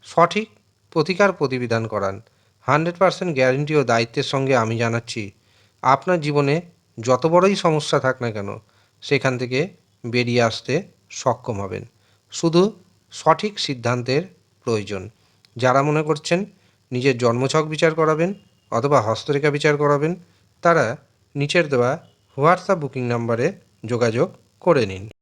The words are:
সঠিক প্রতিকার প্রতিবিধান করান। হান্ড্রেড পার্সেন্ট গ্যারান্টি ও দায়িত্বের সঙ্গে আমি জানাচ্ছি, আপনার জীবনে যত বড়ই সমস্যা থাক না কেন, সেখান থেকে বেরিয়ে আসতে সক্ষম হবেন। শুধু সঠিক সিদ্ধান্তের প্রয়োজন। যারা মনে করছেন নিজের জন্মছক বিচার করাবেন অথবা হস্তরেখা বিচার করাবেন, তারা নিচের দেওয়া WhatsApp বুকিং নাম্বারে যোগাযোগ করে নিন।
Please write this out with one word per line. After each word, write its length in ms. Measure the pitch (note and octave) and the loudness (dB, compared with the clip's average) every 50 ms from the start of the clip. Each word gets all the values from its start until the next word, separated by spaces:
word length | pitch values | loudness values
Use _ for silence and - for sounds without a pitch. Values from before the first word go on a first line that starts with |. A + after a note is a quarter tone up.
| _ | _
সঠিক 420 | - - - E3 E3+ - G#3 A3 - _ _ _ _ _ _ _ _ | -4 2 2 2 4 2 -4 -6 -8 _ _ _ _ _ _ _ _
প্রতিকার 420 | - E3 D3+ D3+ F#3 F3 G3+ G3+ F3+ | -2 -2 -2 -2 2 2 2 2 2
প্রতিবিধান 540 | - D3+ C3 C3 B2+ B2 A#2 A#2 A2+ A2+ | 0 -4 -4 -2 -4 -4 -2 -2 -2 -2
করান। 340 | A2 A2 G#2+ G2 G2 G2 G2+ A2 _ _ _ _ _ _ _ | -4 -6 -4 -4 -4 -6 -8 -14 _ _ _ _ _ _ _
হান্ড্রেড 360 | _ - C3 D3 D#3+ E3+ E3+ | _ 0 2 2 2 0 0
পার্সেন্ট 380 | F3 F#3+ F3+ E3+ - F#3+ F3+ D#3+ | 2 2 2 2 0 -4 -4 0
গ্যারান্টি 400 | C3 B2+ C3 C3 C3+ D3 C#3+ D#3 | 2 2 2 2 0 -2 0 0
ও 60 | D3+ C3+ | 0 2
দায়িত্বের 380 | A#2 A#2 A#2 A#2 A#2 - - C#3 | 2 2 2 2 0 -2 -6 -4
সঙ্গে 340 | - - C#3 C3+ C3+ C3+ | -2 -2 -2 0 2 2
আমি 220 | B2 A2+ A2 A2+ A2+ | 2 2 0 -2 -2
জানাচ্ছি, 540 | A#2+ A#2 A#2 A#2 A#2 - - A#2+ G#2 G2 - _ _ _ _ _ _ _ _ _ - | -2 0 -2 -4 -4 -6 -10 -10 -10 -10 -14 _ _ _ _ _ _ _ _ _ 2
আপনার 380 | B2+ C3+ C3+ - F3+ F3+ F3 | 2 2 2 2 0 0 0
জীবনে 400 | D3 D3 D3 D3 C#3+ C#3 C#3+ E3 F3 - _ _ _ _ _ - | 0 0 0 0 2 2 0 -2 -2 -8 _ _ _ _ _ -8
যত 280 | A2+ A2+ B2+ B2 - | 0 0 0 2 2
বড়ই 300 | D#3+ E3 F3+ F3+ G3 G3+ | 4 4 4 4 4 2
সমস্যা 440 | F#3+ - F3 D#3 D3+ D3 - - D3 | 2 0 0 0 0 -2 0 -2 0
থাক 160 | A#2+ C3 B2+ - B2 | 0 0 -2 -2 -4
না 80 | A#2 | -6
কেন, 180 | G#2+ G#2+ G2 G2 G#2 A2+ _ _ _ _ _ _ _ _ - | -6 -6 -8 -10 -10 -12 _ _ _ _ _ _ _ _ -4
সেখান 360 | - D3 C3+ - C3+ B2+ A#2+ | -2 -2 0 2 0 -2 -2
থেকে 300 | B2+ A#2+ B2+ B2+ D#3 G3 - _ _ _ _ _ _ | -6 -4 -2 -2 -4 -4 -6 _ _ _ _ _ _
বেরিয়ে 360 | A#2+ A2+ B2 B2 A#2 A#2+ A#2+ A#2 | -4 -2 -2 0 2 2 2 2
আসতে 400 | A2+ G#2+ - - - B2 D#3+ - - _ _ _ _ | 2 0 -4 -6 -4 -4 -4 -4 -6 _ _ _ _
সক্ষম 500 | - - - C3+ A#2+ - - - A#2 G2 | -16 -6 -4 -4 -4 -4 -6 -8 -8 -6
হবেন। 240 | G2 F#2+ G2 G2+ - - _ _ _ _ _ _ _ _ | -6 -8 -8 -10 -12 -14 _ _ _ _ _ _ _ _
শুধু 320 | - - - E3 D#3+ F3 F#3 G#3 A3 - _ _ _ _ _ _ | -12 -4 -4 0 2 4 2 2 0 -6 _ _ _ _ _ _
সঠিক 480 | - - - D#3 D#3+ D#3+ - G#3+ G3+ - | -18 -4 2 2 2 2 0 -8 -6 -6
সিদ্ধান্তের 640 | - - C#3+ B2 A#2 A#2 B2 B2 A#2+ A#2+ B2+ D3 F3 F#3+ - _ _ _ _ _ _ | -6 -6 -6 -4 -2 -2 -2 -2 -2 -2 -2 -2 -2 -4 -14 _ _ _ _ _ _
প্রয়োজন। 440 | - A#2 G#2+ G#2 F#2+ G2+ F#2+ F#2 G#2 - _ _ _ _ _ _ _ _ | -4 -2 -2 -2 -6 -8 -10 -10 -12 -16 _ _ _ _ _ _ _ _
যারা 260 | A#2+ A#2+ B2+ B2+ C3+ C#3 | 0 2 4 4 4 2
মনে 200 | D3+ D3 D3+ D#3 | 2 0 0 0
করছেন 420 | D3+ D#3 D3 - - E3+ F3 G3+ G#3 - _ _ _ _ _ _ _ - | 0 -2 -4 -2 -2 -2 -2 -2 -4 -12 _ _ _ _ _ _ _ -6
নিজের 260 | B2 B2 C#3 C3 A#2 | 0 2 2 0 2
জন্মছক 460 | B2 A#2+ A#2 B2 C3 C3+ - D#3+ D#3 | 2 2 2 2 0 0 0 0 0
বিচার 300 | D#3 D#3 D3 E3 E3 D#3+ | 0 -2 0 2 2 2
করাবেন 400 | D#3+ D#3+ D#3 D#3 D3+ E3 F3+ G3+ G3+ _ _ _ _ _ _ | 2 2 0 2 2 0 -2 -2 -6 _ _ _ _ _ _
অথবা 300 | - A#2 A#2+ C#3+ C#3+ C3 | -4 -2 0 4 2 2
হস্তরেখা 500 | G#2+ G#2+ A2 G#2+ - - D3 C#3+ C#3 D3+ | 4 2 -2 -4 -2 -4 -4 0 0 0
বিচার 260 | C#3+ D3 D3 D#3 D3 | 0 2 0 0 2
করাবেন, 360 | C#3+ D3 C#3+ D3 C#3+ C#3+ D#3+ F3 F3 - _ _ _ _ _ _ _ - | 2 2 2 2 2 0 -2 -4 -6 -10 _ _ _ _ _ _ _ 2
তারা 340 | F3 E3+ D#3+ C3+ G#2+ B2 - _ _ _ _ _ _ _ | 2 4 4 2 0 -2 -6 _ _ _ _ _ _ _
নিচের 340 | C#3+ C#3+ D3 - F3+ E3+ D3+ | -4 -4 0 2 2 2 2
দেওয়া 300 | C#3 B2 A#2+ B2 C#3 E3+ - - _ _ _ _ _ | 2 2 2 0 0 -4 -8 -18 _ _ _ _ _
WhatsApp 380 | - C#3 D#3 F3+ F3 F3 - G3 | 0 2 2 2 2 2 -2 -2
বুকিং 280 | F3 D3 C3+ - C3 B2 | -2 -2 -8 -6 -6 -4
নাম্বারে 500 | A#2+ A#2+ A#2+ A#2 A2+ A#2 A2+ B2 E3 G3 - _ _ _ _ - | -2 -2 -2 -2 -2 -2 0 0 -2 -2 -6 _ _ _ _ -8
যোগাযোগ 420 | A2 A#2+ A#2 A#2+ A#2 G#2+ A#2+ D#3 G3 - - _ _ _ _ | -4 -2 0 0 0 2 0 -2 -2 -2 -14 _ _ _ _
করে 260 | - F#3 E3 C#3+ A#2 | 0 2 2 2 2
নিন। 220 | G2 F#2+ F#2+ G2 A2 - _ | -2 -4 -10 -12 -16 -18 _